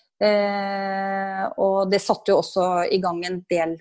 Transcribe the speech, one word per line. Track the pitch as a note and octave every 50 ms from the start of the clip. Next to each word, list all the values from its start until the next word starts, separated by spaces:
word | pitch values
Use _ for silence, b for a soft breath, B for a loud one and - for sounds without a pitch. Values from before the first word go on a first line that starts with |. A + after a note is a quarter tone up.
| b b _ -
Eh, | G3+ G#3+ G#3 G#3 G3+ G3+ G3+ G3+ G3 G3 G3 G3 G3 G3 F#3+ G3 G3 G3 G3 G3 G3 G3 F#3+ F#3+ G3 - -
og | - F#3+ G3 F#3+ G3 G3 F#3+
det | G3 F#3+
satte | - - G3+ - - -
jo | G3 D#3
også | E3+ - - G3 F3+ F#3 F3+ F3 F3 -
i | -
gang | F#3+ F#3 F3+ E3+ E3+ F3+
en | F3+ F#3 F3+ F3+ -
del | F3+ E3+ D#3+ E3 E3 E3